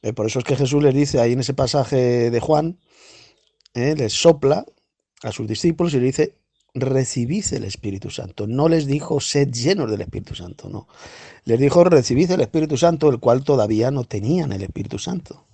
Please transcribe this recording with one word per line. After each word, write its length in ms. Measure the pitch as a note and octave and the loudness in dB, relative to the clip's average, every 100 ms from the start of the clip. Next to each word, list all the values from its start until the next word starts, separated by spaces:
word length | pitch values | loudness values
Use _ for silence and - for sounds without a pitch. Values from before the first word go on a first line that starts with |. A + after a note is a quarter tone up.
Eh, 100 | A2 | -6
por 140 | A#2 A2 | -4 -4
eso 100 | B2+ | -4
es 80 | A#2 | -2
que 100 | C3 | 0
Jesús 280 | C3+ D3 | 2 4
les 100 | D3 | 4
dice 260 | C3+ D3 C#3+ | 2 2 2
ahí 140 | A#2+ | 2
en 60 | B2+ | 0
ese 160 | B2+ C3+ | -2 -2
pasaje 760 | B2+ D3 B2 C3+ B2 B2 A#2 | 0 0 0 2 2 2 2
de 100 | A#2 | 0
Juan, 380 | A#2 D3+ E3 F#3 _ _ - - - _ _ _ _ | 2 0 0 -6 _ _ -20 -20 -20 _ _ _ _
eh, 220 | B2 C3 D3+ | -4 -2 0
les 160 | A2+ | -2
sopla 500 | - E3+ D3 C3+ D#3+ - _ _ _ _ _ | 4 4 4 2 0 -4 _ _ _ _ _
a 80 | A2+ | -12
sus 160 | - A2 | -8 -6
discípulos 480 | G#2+ E3+ D#3+ E3+ C#3+ | -2 0 0 0 2
y 20 | |
les 80 | B2+ | 0
dice, 300 | C3+ D3+ _ _ _ _ B2+ | 0 -2 _ _ _ _ -6
"Recibid 720 | B2+ C3 B2+ C3+ A#2+ F#3+ G3 | -2 0 0 -2 -4 -4 -4
el 100 | - | -6
Espíritu 480 | G2+ - G#2 G2 G2+ | -8 -8 -8 -8 -10
Santo". 340 | - F#2 - G#2 | -10 -12 -8 -4
No 240 | B2 D#3 | 2 2
les 160 | E3 C#3+ | 2 0
dijo, 340 | C#3+ - C#3+ | -4 -2 -4
"Sed 300 | - C#3+ C#3 | -2 0 0
llenos 400 | A#2 B2+ F#3+ A#2 | 0 -2 0 -2
del 120 | G#2 | -4
Espíritu 340 | F#2 - F#2+ - | -6 -10 -12 -16
Santo", 340 | F2 - F#2+ | -16 -16 -14
no. 180 | G2 - - - - - - - | -14 -16 -20 -20 -20 -20 -16 -2
Les 140 | A#2 | 2
dijo, 240 | C#3 F3 | 4 6
"Recibid 460 | F3 D#3+ A#2 B2+ F3 | 6 6 4 0 2
el 120 | F3 | 0
Espíritu 360 | A#2 D#3+ D3+ C3+ | 0 0 -2 2
Santo", 320 | E3+ E3 D3+ | 2 4 2
el 100 | A#2+ | 2
cual 240 | B2+ B2 | 2 2
todavía 460 | C#3 C#3 G#2+ A2 B2 | 2 0 2 2 0
no 140 | C#3 | -2
tenían 480 | A#2 G#2 G#2+ F3+ D3+ | -4 -6 -2 -2 -2
el 100 | G2 | -6
Espíritu 380 | F#2+ - - G#2+ | -8 -8 -8 -8
Santo 460 | - F#3 - - _ | -8 -8 -10 -20 _